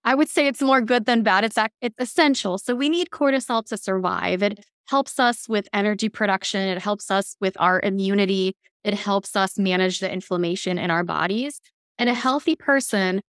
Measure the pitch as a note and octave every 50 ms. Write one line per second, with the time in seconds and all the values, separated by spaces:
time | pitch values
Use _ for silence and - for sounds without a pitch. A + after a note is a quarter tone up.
0 | _ A3+ C4 C#4 D#4 D#4 - E4+ D4 C#4 B3+ - C#4 C4 C4+ C4 A3+ A3 B3 B3
1 | G#3+ - A#3+ A3+ G#3+ G#3+ F#3 G3 G#3+ A3+ - A3+ G#3+ A3+ _ _ - A#3+ - -
2 | B3+ - - - D#4 C#4+ C4+ - - G3 F3+ G3 - - B3 B3 C#4 D4 D#4+ F4
3 | F4 - - - D4 C#4 C4+ C4+ - - A#3+ A3+ A3 - A3+ - - - F#3+ F#3+
4 | F#3 F#3 F#3 - - F3+ F#3 F3+ G3+ G3+ G#3 G#3 _ _ _ _ _ - C4+ C#4
5 | C4+ - - - B3+ A#3+ A#3+ - - - A3 G#3 G3+ - - G3+ G3+ G#3 G#3 G3+
6 | G#3+ G#3+ - - A3 G3 F#3+ F#3+ - - - G3 F#3+ F#3+ F#3 F3+ F#3 G#3 G#3 G#3
7 | - - G3 G3 G3 - - _ G3+ F#3+ - - E3 F3+ F#3 F#3 - G3+ F#3+ G3
8 | G3 F#3+ G3+ G3+ G3 F#3+ G3 F#3+ F#3 F#3 F#3+ _ _ _ _ _ _ G#3 G3+ G3+
9 | - G3+ G3 G3+ G3 - - G3+ F#3+ F#3 - - G3 F#3 F3+ F#3 F#3 F#3 F#3 -
10 | F#3+ F#3 - F#3 - - F#3 F3 F3 E3+ F3 G3 - F#3 F3+ F3 - F3 E3 E3+
11 | F3+ E3+ D#3+ D3+ D#3+ F3+ G3+ A3+ C4 D4 - - _ _ _ _ _ _ _ -
12 | A#3+ A#3+ B3 A#3+ A#3+ C4 C4+ D4 - E4+ D#4+ _ - - C#4 C4+ - - - G3+
13 | F#3+ F#3 F#3 F#3+ - _